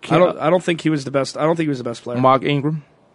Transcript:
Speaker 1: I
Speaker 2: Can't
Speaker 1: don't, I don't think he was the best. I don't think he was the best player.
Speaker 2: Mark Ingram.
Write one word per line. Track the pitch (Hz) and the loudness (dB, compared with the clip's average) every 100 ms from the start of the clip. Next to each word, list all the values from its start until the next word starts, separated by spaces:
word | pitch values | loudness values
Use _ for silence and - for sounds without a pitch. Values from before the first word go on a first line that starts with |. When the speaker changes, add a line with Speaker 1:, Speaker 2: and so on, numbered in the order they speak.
Speaker 1:
I | - | -2
Speaker 2:
Can't | 160 | 2
Speaker 1:
don't, | 175 - | 2 2
I | 147 | 0
don't | 180 | 0
think | 175 170 | 0 -2
he | 156 | 0
was | 156 135 | -2 -2
the | |
best. | 139 131 131 | -4 -4 -2
I | |
don't | 151 170 | -2 0
think | 156 | -2
he | |
was | 131 | -4
the | 120 | -6
best | 117 | -8
player. | - 123 | -8 2
Speaker 2:
Mark | 131 131 | 4 4
Ingram. | - 143 143 156 - _ _ | 2 0 -2 -4 -10 _ _